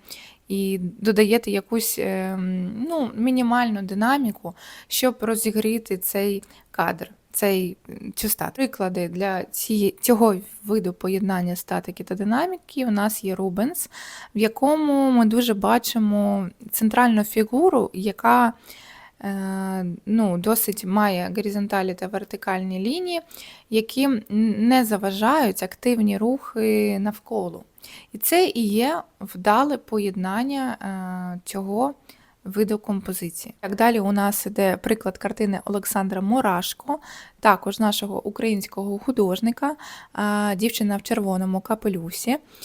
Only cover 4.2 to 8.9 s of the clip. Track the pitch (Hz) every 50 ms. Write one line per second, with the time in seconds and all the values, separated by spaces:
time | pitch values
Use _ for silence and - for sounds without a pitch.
4.2 | 269 220 202 - - 170 175 - - - - - - - - - 254 254 247 -
5.2 | 220 226 226 214 - 220 208 214 214 220 226 226 220 - 190 180 - - - 202
6.2 | 202 202 202 196 - - - - _ _ - - 170 170 170 160 - - - _
7.2 | _ _ - - 214 202 196 185 180 175 190 _ - - - - - - - -
8.2 | - 214 - - 165 - - - 269 254 262 - 196 185